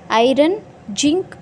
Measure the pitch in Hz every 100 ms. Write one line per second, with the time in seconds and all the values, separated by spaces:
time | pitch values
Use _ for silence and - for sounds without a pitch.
0 | - 220 247 262 311 415 - - - 202
1 | 285 349 - -